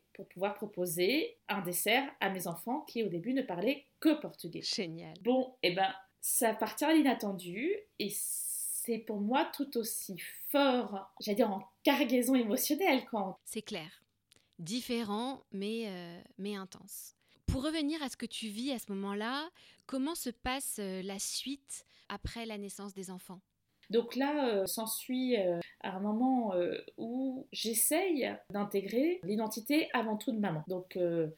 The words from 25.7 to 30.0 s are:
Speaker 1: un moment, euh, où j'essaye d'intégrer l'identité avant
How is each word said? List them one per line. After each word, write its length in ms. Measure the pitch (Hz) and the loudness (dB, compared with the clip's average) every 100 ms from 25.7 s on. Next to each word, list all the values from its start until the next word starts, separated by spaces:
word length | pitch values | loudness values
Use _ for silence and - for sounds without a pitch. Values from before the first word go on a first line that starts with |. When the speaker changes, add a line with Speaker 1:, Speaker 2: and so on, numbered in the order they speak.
| - | -6
Speaker 1:
un 160 | 196 190 | -6 -2
moment, 540 | 202 214 254 262 220 | 0 4 4 4 4
euh, 240 | 180 175 - - - | 2 2 -2 -8 -8
où 500 | 226 247 269 262 - | -6 -2 -2 -4 -8
j'essaye 800 | - 214 226 - 311 381 294 202 208 - | -6 -2 2 4 4 2 2 0 -4 -6
d'intégrer 720 | 202 202 196 196 220 311 359 | -4 0 0 0 2 2 2
l'identité 640 | 175 214 220 240 - 302 330 | 0 0 0 -2 2 2 2
avant 240 | 247 | 0